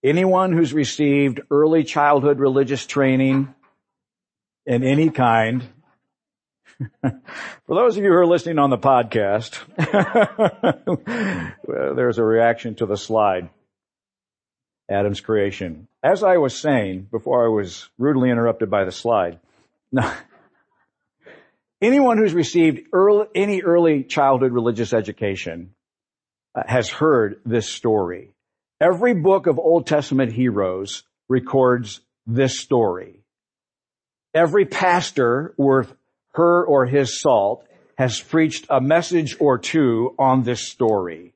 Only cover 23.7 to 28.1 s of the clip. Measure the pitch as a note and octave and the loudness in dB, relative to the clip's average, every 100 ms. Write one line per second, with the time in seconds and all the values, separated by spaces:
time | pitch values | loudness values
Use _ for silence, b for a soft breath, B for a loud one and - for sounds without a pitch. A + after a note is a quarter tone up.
23.7 | E3+ E3 D3 B2+ - C#3 C3 C3 A#2+ A#2 | 2 4 0 -2 0 2 2 0 0 -2
24.7 | A2+ A2+ A2+ G#2 - G#2 F#2+ - E2 F#2 | -2 -2 -2 -4 -6 -6 -6 -10 -12 -16
25.7 | _ _ _ _ _ _ _ _ - C3 | _ _ _ _ _ _ _ _ -10 -4
26.7 | B2 A2+ - D#3+ C3+ G#2+ G2+ - A#2 G#2+ | -2 -4 -2 2 2 0 -4 -4 -4 -4
27.7 | - A#2+ G#2+ F2+ | -6 -2 0 -2